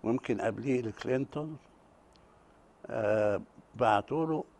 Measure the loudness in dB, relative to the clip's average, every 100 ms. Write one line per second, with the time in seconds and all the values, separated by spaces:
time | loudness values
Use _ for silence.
0 | 0 -2 0 0 0 -2 0 0 0 -6
1 | -2 -2 -2 -6 -8 -10 -18 -20 -20 -20
2 | -20 -20 -20 -20 -20 -20 -20 -20 -10 -2
3 | 0 2 2 0 -4 -20 -20 0 4 4
4 | 2 -2 0 -2 -4